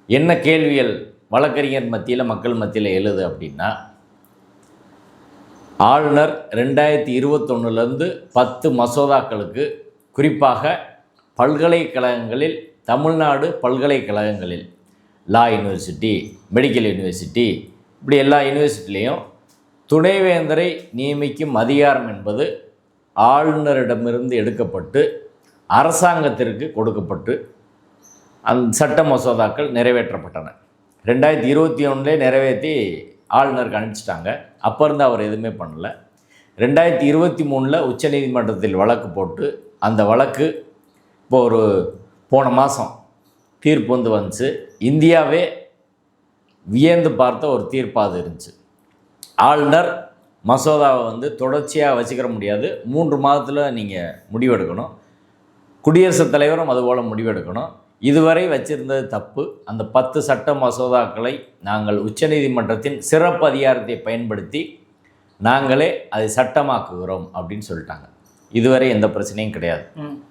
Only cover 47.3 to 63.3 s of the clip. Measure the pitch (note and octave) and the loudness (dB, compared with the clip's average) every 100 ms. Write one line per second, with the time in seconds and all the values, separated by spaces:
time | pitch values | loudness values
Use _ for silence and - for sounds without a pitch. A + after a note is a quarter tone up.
47.3 | A2 D3+ A#2 F#2+ C3 A2 A2+ G2+ F2+ E2+ | 0 -2 -2 -2 -6 -2 0 0 -2 -8
48.3 | D#2+ - - _ _ _ _ _ _ - | -12 -18 -20 _ _ _ _ _ _ -6
49.3 | - B2 D3+ C#3+ D#3+ - - - _ _ | 2 4 4 4 4 2 -4 -12 _ _
50.3 | _ G#2 C3 D#3 D3+ C#3 B2+ A2+ A#2 C#3+ | _ 0 2 2 4 4 2 -2 -6 -8
51.3 | - C3 D3 C#3+ D#3 D3 A#2+ A#2+ - B2 | -4 -4 -2 -4 0 0 0 -2 -4 -6
52.3 | G#2+ G2+ G#2 E3 - A#2 D3 D#3+ C#3 C#3 | -4 -4 -4 -4 -6 -6 -2 0 0 2
53.3 | C#3+ C#3 C#3+ C#3+ A#2 G#2 F#2 E2 - - | 0 0 -4 -2 -4 -8 -8 -10 -12 -10
54.3 | A2+ B2+ G#2+ E2+ F#2 - - _ _ _ | -2 2 2 -2 -8 -12 -16 _ _ _
55.3 | _ _ _ _ _ D3+ E3+ F#3 E3+ D3+ | _ _ _ _ _ 2 6 6 4 2
56.3 | D3 D3 E3 D3 B2 B2 B2+ A#2 A2 A2+ | 4 2 2 0 0 0 0 -2 -4 -4
57.3 | F#2 E2 G#2+ D#3+ - _ _ C3 D3+ D#3+ | -4 -6 -10 -10 -14 _ _ 2 4 4
58.3 | E3 F3+ C3+ B2+ C#3+ C3 C3+ G#2+ G#2+ - | 4 2 -2 -4 -8 -4 -4 -4 -8 -8
59.3 | - - - - A2 G2+ C3 B2+ D3+ C#3+ | -8 -8 -10 -12 -10 0 2 2 0 0
60.3 | A#2+ D3+ C#3 B2 A#2+ B2+ B2 G#2+ G#2+ A#2+ | 0 0 0 0 0 0 2 0 -4 -6
61.3 | C#3+ - _ G2 G#2+ G#2 G#2 G#2+ - D#3 | -6 -12 _ -6 -4 -2 -2 -2 -2 0
62.3 | D3+ C3+ B2 G#2+ A2 C#3+ C3+ - D#3 F3 | 0 0 -2 -2 -2 -6 -8 0 2 2